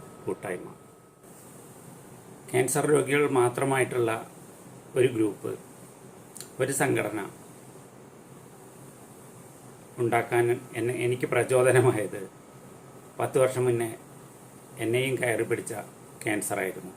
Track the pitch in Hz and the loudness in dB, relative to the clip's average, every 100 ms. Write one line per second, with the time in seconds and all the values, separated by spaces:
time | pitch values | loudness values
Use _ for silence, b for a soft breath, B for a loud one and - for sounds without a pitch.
0 | - - - 92 101 90 - - - - | -20 -10 -8 -8 -8 -8 -10 -18 -20 -20
1 | - - - - - - - - - - | -20 -20 -20 -20 -20 -20 -20 -20 -20 -20
2 | - - - - - 123 131 147 143 147 | -20 -20 -20 -20 -2 0 2 2 4 4
3 | 127 143 143 131 123 123 139 135 123 123 | 4 2 4 4 2 2 0 0 0 0
4 | 113 113 - - - - - - - 131 | 0 -2 -8 -18 -20 -20 -20 -20 -6 2
5 | 123 110 107 - 57 55 - - - - | 2 4 0 -2 -8 -10 -14 -20 -20 -20
6 | - - - - - - 131 139 139 117 | -20 -20 -20 -16 -16 -4 -2 0 2 2
7 | 104 104 95 - - - - - - - | 0 -6 -8 -14 -20 -20 -20 -20 -20 -20
8 | - - - - - - - - - - | -20 -20 -20 -20 -20 -20 -20 -20 -20 -20
9 | - - - - - - - - - - | -20 -20 -20 -20 -20 -20 -20 -20 -18 -2
10 | 120 117 113 120 120 113 - 117 117 123 | 0 2 2 2 2 0 -4 -4 -2 0
11 | 120 123 147 120 113 127 127 127 123 107 | -2 -2 0 0 2 4 6 6 6 2
12 | 98 101 95 - - - - - - - | -4 -6 -12 -16 -20 -20 -20 -20 -20 -20
13 | - - 120 143 127 123 123 117 117 - | -18 -6 -2 2 2 4 2 2 -2 -8
14 | - - - - - - - - 113 123 | -18 -20 -20 -20 -20 -20 -20 -6 -2 0
15 | 131 131 123 110 110 110 95 107 - - | 0 0 0 0 0 -2 -4 -10 -12 -18
16 | - - 117 104 - 98 95 - - | -20 -8 -4 -4 -2 -4 -4 -6 -14